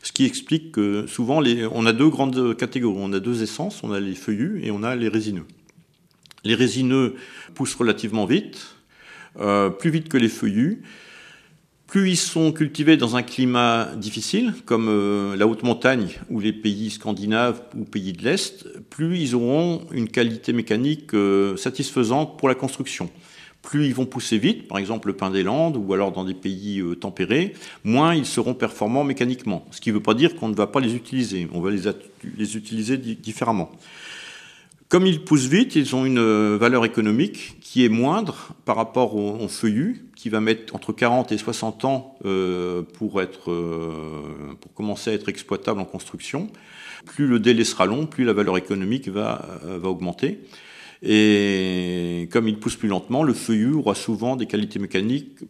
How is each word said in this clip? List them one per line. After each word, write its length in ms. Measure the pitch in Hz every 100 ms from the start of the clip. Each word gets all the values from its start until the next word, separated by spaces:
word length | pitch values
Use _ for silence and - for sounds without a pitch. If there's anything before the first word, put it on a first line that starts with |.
Ce 100 | -
qui 140 | - 135
explique 460 | - - 160 160
que 360 | 113 104 101 110
souvent, 320 | - 117 151
les... 240 | 135 120 113
on 200 | 113 113
a 60 |
deux 180 | 113 151
grandes 460 | 143 135 127 123 113
catégories. 440 | 127 135 120 98
On 100 | 98
a 80 | 98
deux 220 | 104 120
essences, 400 | 110 - 180 -
on 80 | 117
a 80 | 101
les 160 | 98 92
feuillus 460 | - 104 147 208
et 80 | 123
on 120 | 104
a 120 | 113 127
les 140 | 113
résineux. 360 | 110 107 95 76 - _ _ _ _ _ _ _ -
Les 120 | 107 110
résineux 600 | 123 120 127 135 123 - - - - -
poussent 200 | 135 -
relativement 500 | 120 104 110 110 98
vite, 500 | 156 214 - - - _ _ - - - -
euh, 300 | 101 101 98
plus 180 | 92 170
vite 200 | 160 156
que 80 | 135
les 120 | 113
feuillus. 540 | - 110 101 139 226 - - - - - - _ _ _ _ -
Plus 240 | 196 190
ils 60 | 175
sont 340 | - 165 160
cultivés 460 | 156 151 - 151 156
dans 180 | 120 123
un 80 |
climat 720 | 120 - 127 123 120 117 107 110
difficile, 580 | 104 107 - 196 240 - -
comme, 220 | 113 113
euh, 460 | 104 101 101 101 98
la 120 | 107
haute 160 | 110
montagne 460 | 123 117 127 131 95 - -
ou 100 | 113
les 140 | 104
pays 380 | 107 110 101 110
scandinaves 680 | 101 110 101 104 110 123 120 - 113
ou 80 |
pays 300 | 104 107 95
de 100 | 85
l'Est, 440 | 104 190 - - - - -
plus 300 | - 160 180
ils 160 | 143 123
auront 460 | 120 147 175 165 -
une 160 | - 113
qualité 460 | - 117 113 -
mécanique, 600 | 120 110 107 135 151 -
euh, 440 | 107 101 98 98 95
satisfaisante 800 | 131 - 139 - 113 131 151 -
pour 100 | 135
la 80 | 127
construction. 540 | 135 - 131 - 87 - - - - _
Plus 260 | - 147 147
ils 80 | 120
vont 100 | 127
pousser 320 | 127 - 110
vite, 300 | 131 226 -
par 100 | 98
exemple 300 | 98 113 104
le 80 | 95
pin 160 | 95
des 100 | 95
Landes 360 | 92 131 165 135
ou 160 | 98
alors 180 | 95 98
dans 120 | 92
des 100 | 95
pays, 460 | 92 - 95 104 98
euh, 160 | 87 87
tempérés, 580 | 101 90 92 127 190 - - -
moins 300 | 104 120 160
ils 120 | 165 127
seront 280 | - 117 123
performants 480 | 110 - 107 127
mécaniquement. 640 | 143 135 123 123 - 90 -
Ce 80 | -
qui 100 | -
ne 60 | 104
veut 80 |
pas 120 | 104 110
dire 200 | 160 -
qu'on 140 | 113
ne 60 | 101
va 120 | 101
pas 120 | 139
les 160 | 123 120
utiliser, 520 | 120 131 117 95 85
on 100 | 87
va 100 | 90
les 160 | 101 95
at-, 60 | - - - - -
les 200 | 104 110
utiliser 400 | 104 110 107 131
di-, 180 | 117 110
différemment. 560 | - 107 117 107 85 - - - - - - - - - _ _ -
Comme 200 | 180 190
ils 160 | 160
poussent 240 | 156 151 127
vite, 280 | 170 254 160
ils 200 | 131 127
ont 100 | 131
une, 140 | 127
euh, 380 | 113 107 107 104
valeur 260 | 117 127 113
économique 720 | 113 107 110 190 - - -
qui 240 | - 127
est 60 | 123
moindre 600 | 110 131 190 190 - - - -
par 100 | 110
rapport 400 | 110 131 123 107
aux, 200 | 104 110
aux 120 | 101
feuillus, 580 | - 113 107 180 254 - -
qui 140 | 226
va 120 | 214
mettre 340 | 107 113 - -
entre 180 | -
quarante 380 | - 120 123 120
et 80 | 107
soixante 460 | - 110 110 107 131
ans, 300 | 135 123 -
euh, 600 | 101 95 92 90 90 90 85
pour 260 | - 107 95
être, 320 | 92 - -
euh, 1000 | 85 85 82 82 78 78 76 73 76 73 71
pour 120 | - -
commencer 340 | 104 101 -
à 40 |
être 140 | 107 -
exploitable 520 | 92 - 98 - 104
en 60 | 95
construction. 640 | 92 - - - - 214 - - - - - -
Plus 180 | - 143
le 140 | 120
délai 240 | 107 117
sera 240 | 113 - 95
long, 180 | 120 156
plus 200 | - 123
la 80 |
valeur 240 | 101 101 92
économique 500 | 90 101 95 127 131
va, 520 | 98 110 117 - 90 76
euh, 140 | 92
va 100 | 90
augmenter. 520 | 85 87 85 139 208 - - - - - -
Et 1300 | - 107 107 104 101 98 92 92 90 90 87 87 85
comme 160 | 120 113
il 100 | 107
pousse 180 | 120 -
plus 120 | 107
lentement, 340 | 95 - 127
le 120 | 156
feuillu 400 | 117 - 113 117
aura 220 | 151 113 98
souvent 400 | - 107 117 131
des 100 | 107
qualités 340 | 104 107 98
mécaniques 600 | 98 95 104 135 - - -